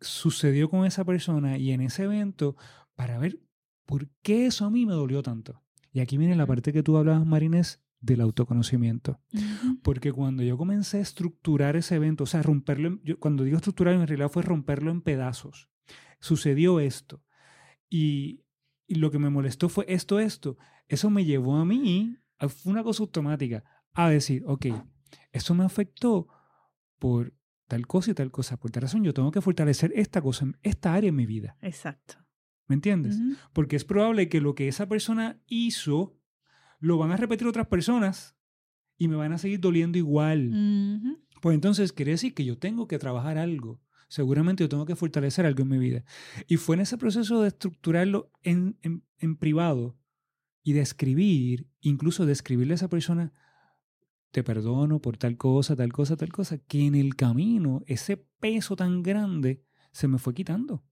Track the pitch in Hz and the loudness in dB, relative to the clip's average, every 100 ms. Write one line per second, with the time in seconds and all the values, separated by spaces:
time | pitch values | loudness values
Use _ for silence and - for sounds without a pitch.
0 | - - 165 - 147 139 156 185 190 185 | -12 -4 -2 0 2 2 2 2 0 0
1 | 180 180 - 156 143 131 135 127 127 123 | -2 -2 -2 -2 0 -2 -2 -2 -2 -4
2 | 196 208 202 190 143 139 - - _ - | -2 -2 -4 -2 -4 -4 -14 -20 _ -10
3 | 123 120 160 302 _ _ _ _ - 143 | -6 -4 -4 -4 _ _ _ _ -8 -6
4 | 143 _ - 214 254 233 208 233 233 170 | -6 _ 0 2 2 0 0 2 2 0
5 | 135 135 131 113 110 123 _ _ _ 131 | 0 -2 -4 -8 -10 -18 _ _ _ -4
6 | 127 139 165 175 143 127 147 151 147 156 | 0 2 4 4 4 2 0 0 4 4
7 | 156 156 160 156 160 170 170 - _ _ | 6 4 4 4 4 2 0 -4 _ _
8 | 117 127 113 - 123 120 117 123 117 113 | 0 2 2 2 0 0 2 2 0 -2
9 | 127 131 _ 208 208 208 254 254 - 131 | -4 -8 _ -6 -4 -2 -2 -2 -2 -2
10 | 147 131 135 131 123 123 170 208 196 202 | -2 -2 -2 0 0 0 0 -2 -2 -2
11 | 202 - 170 - - 147 143 156 165 165 | -4 -4 -6 -4 0 2 4 2 0 2
12 | 151 156 139 165 151 147 131 139 160 185 | 2 0 0 0 2 2 2 -2 -2 -4
13 | 143 175 156 147 131 160 202 190 175 180 | -6 -4 0 0 2 2 0 2 4 4
14 | 165 147 143 175 170 165 139 143 151 175 | 2 0 0 0 0 0 0 -2 -2 -2
15 | 165 139 127 123 143 - _ _ _ - | -2 -2 -2 -6 -12 -20 _ _ _ -20
16 | - _ - 156 151 139 175 175 143 - | -20 _ -2 0 2 4 4 4 2 -4
17 | - - _ _ _ - _ _ _ 170 | -12 -20 _ _ _ -20 _ _ _ 0
18 | 156 143 139 - _ _ _ _ - 160 | 0 0 -6 -12 _ _ _ _ -6 0
19 | 156 143 147 143 139 120 175 202 196 185 | 0 2 0 0 -2 -2 -2 -2 -2 -4
20 | - 202 220 - 143 131 _ _ - 143 | 0 0 0 -4 -10 -10 _ _ -6 -2
21 | 208 202 170 139 127 143 170 233 269 180 | 2 2 2 2 2 2 2 2 2 0
22 | 220 240 _ - 143 - 180 208 226 214 | 0 -6 _ -6 -6 -4 -2 -2 -2 -2
23 | 214 - 147 147 135 113 - _ _ - | -4 -2 -2 -2 -4 -6 -10 _ _ 2
24 | 170 151 - 131 - 139 131 110 - _ | 4 4 2 -2 -2 -2 -2 -6 -8 _
25 | _ - _ 127 - 175 185 190 202 - | _ -20 _ -6 0 2 2 0 -4 -2
26 | 247 208 165 _ _ _ _ _ _ _ | 0 0 -2 _ _ _ _ _ _ _
27 | 131 120 120 - _ _ - 117 120 185 | 0 0 -2 -10 _ _ -8 -8 -2 0
28 | 185 196 135 - 123 123 120 117 127 208 | 0 -2 -4 -6 -8 -8 -8 -6 -4 0
29 | 196 139 135 175 190 170 151 139 160 226 | 0 0 0 0 0 2 2 2 2 0
30 | 208 190 139 127 135 - 208 - 185 175 | -2 -2 -2 -2 -4 -4 -4 -2 0 2
31 | 208 147 113 110 107 - 196 - 156 - | 2 0 -2 -4 -10 -12 -12 -10 -12 -14
32 | - - _ _ _ _ - 139 190 196 | -18 -20 _ _ _ _ -4 -2 0 0
33 | 151 208 240 277 - - 143 147 135 196 | 0 -2 -2 -4 -4 -2 0 -2 0 0
34 | 220 226 175 165 147 143 139 135 202 214 | 2 2 2 2 0 0 -4 -4 -4 -4
35 | - 226 226 - _ 233 233 226 - 147 | -2 -2 -4 -8 _ -2 -2 -2 -2 -2
36 | 196 - _ _ _ _ _ _ 160 170 | -2 -8 _ _ _ _ _ _ 0 2
37 | 160 185 226 226 233 226 220 185 160 247 | 2 0 -2 -2 -2 -2 0 0 2 2
38 | 202 185 - _ _ _ _ _ _ - | 0 -2 -10 _ _ _ _ _ _ -2
39 | 165 156 151 165 196 202 185 165 170 175 | 0 0 -2 -2 -4 -2 2 2 2 0
40 | 160 147 151 156 127 113 208 202 202 208 | 2 2 4 2 0 2 2 2 0 -2
41 | 233 311 _ _ 170 156 185 202 190 - | -4 -8 _ _ 0 2 2 2 0 -2
42 | 139 165 254 - 135 120 185 226 233 156 | -2 -2 -2 -4 -4 -4 -6 -6 -4 -6
43 | 135 123 135 156 170 160 113 117 _ _ | -4 -4 -4 -4 -4 -4 -8 -14 _ _
44 | _ - 131 139 165 190 160 143 151 170 | _ -4 0 2 2 2 0 -2 -4 -4
45 | 165 147 139 131 170 135 135 131 127 123 | -4 -2 -2 2 2 2 0 2 0 -2
46 | - - - - - 165 - 165 202 247 | -8 -18 -18 -14 0 0 2 0 0 -2
47 | 226 214 214 233 208 - 190 165 - 165 | -2 0 0 2 2 0 -6 -4 0 2
48 | 185 196 - _ - 175 185 214 160 165 | 2 0 -4 _ 0 0 0 -4 -6 -8
49 | - _ 160 156 160 151 170 135 120 - | -10 _ -4 -2 0 2 2 0 -2 -8
50 | _ _ _ _ _ _ 151 147 139 - | _ _ _ _ _ _ 0 0 0 -2
51 | 135 131 208 160 123 123 - _ 151 143 | 0 2 4 4 2 -2 -6 _ -2 0
52 | 151 170 165 139 - 123 127 165 180 170 | 0 0 0 0 -2 0 0 0 -2 -2
53 | 165 170 165 - _ _ _ _ _ _ | 0 -2 -4 -8 _ _ _ _ _ _
54 | _ _ _ - 120 110 110 127 147 151 | _ _ _ -4 -2 -2 -2 0 0 0
55 | 123 113 123 117 131 131 135 139 120 123 | -2 -2 -2 0 2 2 2 0 -2 0
56 | 143 - 160 - 190 147 - 147 143 143 | -2 -2 -4 -6 -6 -8 -4 0 2 4
57 | 139 131 123 120 196 233 156 131 - 127 | 2 2 2 2 2 2 0 -2 -4 -6
58 | - 196 _ _ 220 220 - 185 180 180 | -4 -6 _ _ -4 -2 -2 -2 -2 -2
59 | 175 202 208 170 131 135 _ _ _ - | -2 -2 -2 -2 -2 -2 _ _ _ -4
60 | 139 131 131 123 190 175 277 190 - | 0 0 -2 -4 -4 -4 -4 -8 -10